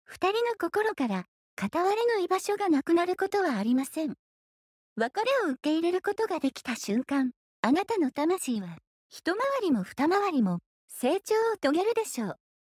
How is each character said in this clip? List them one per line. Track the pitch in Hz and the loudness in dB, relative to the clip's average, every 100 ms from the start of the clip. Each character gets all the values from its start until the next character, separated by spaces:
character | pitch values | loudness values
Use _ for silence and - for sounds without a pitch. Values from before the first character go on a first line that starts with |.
二 | - - 370 | -20 -2 0
人 | 440 | 0
の | 480 453 | 0 -2
心 | 339 415 427 | -2 0 0
か | - 247 | 0 -2
ら、 | 190 - _ _ | -4 -6 _ _
片 | - 202 320 | -8 -4 0
割 | 370 427 | 2 2
れ | 480 427 | 2 2
の | |
居 | 359 | 2
場 | 370 | 0
所 | - 403 | 0 0
が | 392 | 2
な | 285 | 2
く | - | 4
な | 339 359 | 2 2
る | 359 | 0
こ | 392 | -2
と | 403 | 0
は | 349 214 | 0 0
あ | |
り | 220 254 | 2 0
ま | |
せ | 269 311 311 | 0 -4 -6
ん。 | - _ _ _ _ _ _ _ - | -8 _ _ _ _ _ _ _ -4
別 | 240 - | -2 0
れ | 466 539 339 | 2 2 0
を | |
受 | 254 | -2
け | 302 | 0
入 | 320 | 0
れ | 339 | 2
る | 359 | 0
こ | - | -2
と | 415 440 | -2 -2
が | 311 | 0
で | 269 | -2
き | - | -4
た | - | -6
瞬 | 226 - 226 | -6 -2 -2
間、 | - 277 254 - _ _ | 0 0 -2 -4 _ _
あ | 214 | 2
な | 320 | 2
た | 403 440 | 2 0
の | 269 | 0
魂 | - 311 370 - 220 | 0 0 0 -2 -4
は、 | 180 160 - _ _ | -6 -12 -20 _ _
一 | - 320 403 | -8 -4 -2
回 | 554 554 | 0 0
り | 381 | 0
も | 226 | 0
二 | 185 - 302 | -2 0 2
回 | 392 403 | 2 2
り | 294 | 2
も、 | 190 175 - _ _ | 2 0 -6 _ _
成 | - 247 381 | -4 0 0
長 | - 440 453 | 0 0 2
を | 415 | 0
遂 | 269 311 | 0 2
げ | |
る | 415 | 2
で | 453 | 0
し | 427 - | -2 -4
ょ | 202 | -6
う。 | - _ _ | -6 _ _